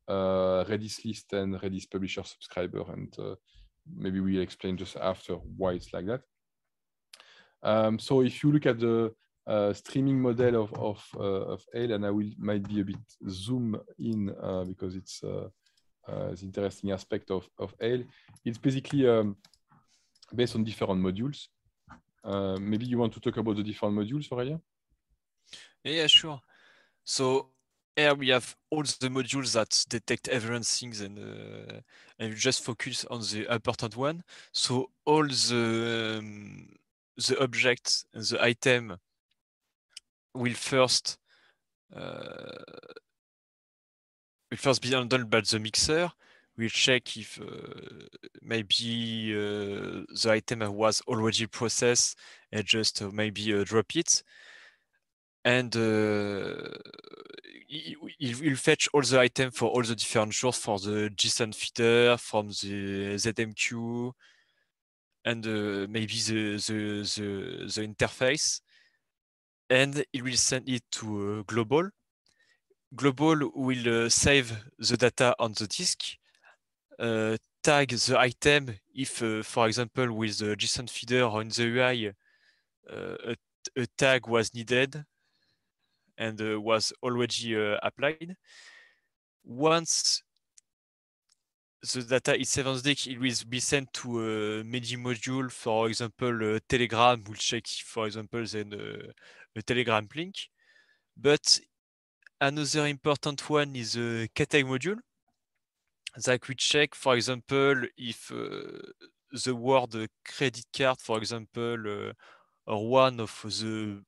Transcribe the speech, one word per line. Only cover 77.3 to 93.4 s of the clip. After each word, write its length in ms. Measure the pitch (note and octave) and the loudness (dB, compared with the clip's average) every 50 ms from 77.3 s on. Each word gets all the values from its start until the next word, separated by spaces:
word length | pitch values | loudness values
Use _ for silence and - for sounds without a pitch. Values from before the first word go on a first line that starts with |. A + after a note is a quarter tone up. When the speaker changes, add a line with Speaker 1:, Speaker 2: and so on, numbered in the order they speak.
| A2 A2+ _ _ _ _ - | 0 -2 _ _ _ _ 4
Speaker 2:
tag 260 | D#3+ D3 C#3+ C#3+ B2 | 4 6 6 6 2
the 300 | B2 A2 - - B2 A#2 | 2 0 2 4 4 6
item 560 | B2 B2+ A#2+ - - D3 D3 D3 C#3 B2+ G#2+ F#2 _ _ - | 6 4 2 2 4 4 6 4 4 0 -10 -12 _ _ -8
if, 300 | B2+ C3+ - - - A#2+ | -6 -6 -6 -4 -2 -2
uh, 180 | A2+ A2 G#2+ | 0 0 0
for 260 | G#2+ - - B2+ A2+ A2+ | -2 -2 2 4 4 4
example, 440 | G#2 A#2+ B2 A2 - C3 B2+ A#2+ | 4 2 -2 -2 -2 0 0 0
with 260 | A2+ G#2+ A2+ G#2+ G2+ G2+ | 0 -2 -2 -2 -2 -2
the 180 | G#2+ G#2 G#2 G2 | -2 -2 -2 -2
json 300 | G2+ - - - B2 G#2+ | -2 -2 -2 -4 -6 -8
feeder 360 | - - - A#2+ B2 B2+ B2+ | -8 -10 -4 2 2 4 4
on 240 | A#2 G#2 G#2+ A2 A2+ | 4 2 0 -2 -2
the 160 | G#2+ A#2 A#2 | -2 0 0
U 180 | A#2 A#2 B2+ | 2 2 2
I, 300 | B2+ B2+ B2+ A#2+ G#2+ G2+ G2 _ _ _ _ _ _ _ _ _ _ _ _ _ _ - | 2 2 2 0 -4 -6 -8 _ _ _ _ _ _ _ _ _ _ _ _ _ _ -14
uh, 240 | - - F#2 F#2 F2+ F2+ - - | -12 -10 -8 -8 -10 -10 -8 -8
a, 60 | A#2 - _ _ _ _ - - - C3+ | -8 -8 _ _ _ _ -14 -10 -6 -4
a 60 | A#2+ - _ - | -4 -4 _ 2
tag 300 | D3 C3+ C3 B2+ A2 A2 | 4 4 4 4 2 2
was 260 | A#2 A2+ A2 - - | 2 2 2 2 -2
needed 500 | A#2 A2+ A2 B2 B2 C3+ C3+ C#3 D3+ D3 _ _ _ _ _ _ _ _ _ _ _ _ _ _ _ _ _ _ _ _ _ _ - | -8 -4 0 2 2 2 2 -2 -8 -14 _ _ _ _ _ _ _ _ _ _ _ _ _ _ _ _ _ _ _ _ _ _ -6
and, 220 | A2+ A2 A2 G#2 | -6 -6 -4 -4
uh, 180 | G#2+ A2 G#2+ G#2+ | -4 -4 -4 -2
was 320 | G#2 A2 A2 A2 - - - - | 0 2 2 4 2 0 -4 -4
already, 540 | - B2+ B2 A#2+ A#2+ A2+ - A#2 A#2 A#2 A2+ | -4 -2 0 0 0 0 0 -2 -2 -2 0
uh, 220 | G#2+ G#2+ G#2 G#2 - | 0 0 2 0 0
applied. 540 | - G#2+ - - B2+ D3 D#3 D#3 E3 E3+ F#3+ - _ _ - - - - - - - _ _ _ _ _ _ _ _ _ _ _ _ | -2 -2 -2 0 -2 -2 -2 -2 -8 -14 -14 -16 _ _ -20 -20 -20 -20 -20 -20 -20 _ _ _ _ _ _ _ _ _ _ _ _
Once 800 | B2 A#2+ B2+ D3 D#3 D#3+ E3+ E3 - - - - - - - - _ _ _ _ _ _ _ - _ _ _ _ _ _ _ _ _ _ _ _ _ _ _ _ _ _ _ _ _ _ _ | -12 -4 0 2 2 2 2 2 0 0 0 0 0 0 -2 -4 _ _ _ _ _ _ _ -20 _ _ _ _ _ _ _ _ _ _ _ _ _ _ _ _ _ _ _ _ _ _ _
the 220 | - A#2 - B2+ A#2+ | -8 -8 -6 -6 -2
data 360 | A2+ C3 B2 - - C#3 - | 2 2 2 4 4 2 2
is 100 | C3 - | 2 0
saved 180 | - C#3+ C3 C3 | 0 0 0 -2
on 80 | C3+ | -2
the 60 | B2+ | -2
disk, 260 | A#2+ C#3+ C#3+ - - B2+ | 0 0 0 0 -2 -6
it 100 | C3 A#2+ | -6 -2
will 160 | B2+ C3 A#2+ A2+ | -2 -2 -2 -2